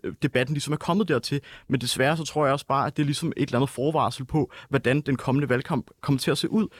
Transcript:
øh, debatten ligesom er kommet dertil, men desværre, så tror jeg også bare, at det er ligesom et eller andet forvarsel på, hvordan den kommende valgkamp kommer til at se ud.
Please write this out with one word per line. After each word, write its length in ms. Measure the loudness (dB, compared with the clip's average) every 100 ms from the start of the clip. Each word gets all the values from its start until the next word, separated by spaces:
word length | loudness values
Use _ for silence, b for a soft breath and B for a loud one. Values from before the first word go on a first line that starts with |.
øh, 100 | -10 -4
debatten 320 | -2 0 0
ligesom 200 | -2 -2
er 40 | -4
kommet 300 | 0 0 2
dertil, 340 | 0 0 -4 B B -4
men 120 | -2
desværre, 360 | 0 0 2 0
så 60 |
tror 220 | -2 0 0
jeg 80 |
også 120 | 0 0
bare, 200 | 0 0
at 100 | 0
det 60 |
er 40 | 0
ligesom 260 | 0 -2 -2
et 100 | 0
eller 100 | 2
andet 100 | 0
forvarsel 560 | 0 0 2 0 -2 -2
på, 260 | 0 -2 B B
hvordan 320 | 0 2 2
den 140 | 0 -2
kommende 340 | 0 0 2
valgkamp 380 | 0 0 -4 -4 _
kommer 180 | 0 0
til 120 | 2
at 60 | 0
se 140 | 0
ud. 160 | 0 0